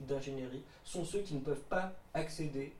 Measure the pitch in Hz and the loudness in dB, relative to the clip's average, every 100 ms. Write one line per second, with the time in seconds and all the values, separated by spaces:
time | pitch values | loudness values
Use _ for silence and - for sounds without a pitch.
0 | 131 139 135 135 127 127 - - - 180 | 0 0 0 -2 -2 -4 -8 -14 -6 -2
1 | 160 202 202 147 131 143 - 180 190 - | 0 0 2 2 2 2 2 2 2 -2
2 | - 160 160 - 151 135 143 | -4 0 0 0 0 0 -2